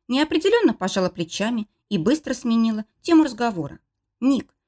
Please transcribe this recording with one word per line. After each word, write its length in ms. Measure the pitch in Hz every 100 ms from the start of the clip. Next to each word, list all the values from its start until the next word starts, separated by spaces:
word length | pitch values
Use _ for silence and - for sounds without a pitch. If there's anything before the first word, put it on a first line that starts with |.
| -
Неопределенно 640 | 262 311 320 381 466 349
пожала 340 | - 185 196 180
плечами 600 | - 165 - 214 240 208 _ -
и 100 | 196
быстро 360 | 175 311 -
сменила 500 | 254 240 226 226 214 214 _
тему 220 | - 320
разговора. 560 | 285 220 233 180 139 - _ _ _ -
"Ник, 340 | 254 254 - _